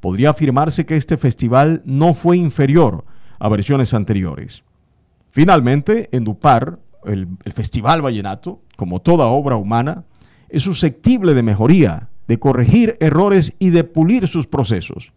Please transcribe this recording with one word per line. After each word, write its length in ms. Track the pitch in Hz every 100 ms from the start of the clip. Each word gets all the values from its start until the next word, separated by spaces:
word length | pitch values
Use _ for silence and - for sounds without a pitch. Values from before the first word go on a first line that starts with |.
podría 300 | 92 95 139
afirmarse 540 | 147 151 123 160 147
que 120 | 160 160
este 200 | - 165
festival 640 | 139 - 120 123 151 160
no 280 | - 135 165
fue 240 | 156 170 180
inferior 680 | 170 - 135 156 139 90 - - - -
a 100 | 107
versiones 460 | 104 101 139 123
anteriores. 680 | 117 98 101 92 67 - - _ _ _ _ _ _ _
Finalmente, 800 | - 170 170 120 143 143 226 208
Endupar, 680 | 127 113 101 151 123 135 175 - _
el, 240 | - 98 90 92
el 80 | -
Festival 500 | - 104 120 110 165
Vallenato, 600 | 139 110 98 98 - 196 _ -
como 240 | 92 90
toda 260 | - 170 123
obra 280 | 131 143
humana, 480 | 117 98 117 135 180 - _ _ _ _
es 160 | 151
susceptible 720 | 147 170 165 - - 254 185
de 100 | 135
mejoría, 640 | 113 101 110 185 120 80 - - -
de 140 | 113
corregir 540 | 127 120 120 214 226 -
errores 560 | 156 151 202 196 156 -
y 100 | 190
de 140 | 170
pulir 420 | 165 156 160 247 185
sus 220 | 170 135
procesos. 640 | 139 104 104 - - -